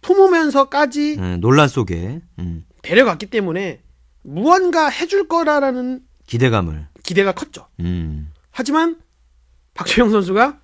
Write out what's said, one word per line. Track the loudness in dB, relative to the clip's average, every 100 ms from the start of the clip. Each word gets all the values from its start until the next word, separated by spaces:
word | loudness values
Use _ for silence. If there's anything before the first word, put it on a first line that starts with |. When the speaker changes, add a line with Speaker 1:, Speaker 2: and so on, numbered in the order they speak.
Speaker 1:
품으면서까지 | 2 4 6 4 2 0 0 0 -2 -2 -4 -4
Speaker 2:
네, | -4 -2
논란 | 2 4 4
속에. | 0 -4 -4 -6 -10 -14 -12
음. | -10 -10 -14 _
Speaker 1:
데려갔기 | 0 4 4 0 -4
때문에 | -4 -4 -4 -6 -10 _ _ _ _
무언가 | -12 -2 4 4 4 2 0
해줄 | -2 -2 -2 0
거라라는 | 0 2 0 0 -2 -6 -8 _ _ _
Speaker 2:
기대감을. | 0 2 2 -2 -6 -12 _
Speaker 1:
기대가 | -4 0 0
컸죠. | -2 -10 -16 -20 -8
Speaker 2:
음. | -6 -4 -6 -8 -12 -18 _
Speaker 1:
하지만 | -8 -2 0 0 -4 _ _ _ _ _ _ _
박주영 | -12 -2 2 4
선수가 | 2 0 2 0 0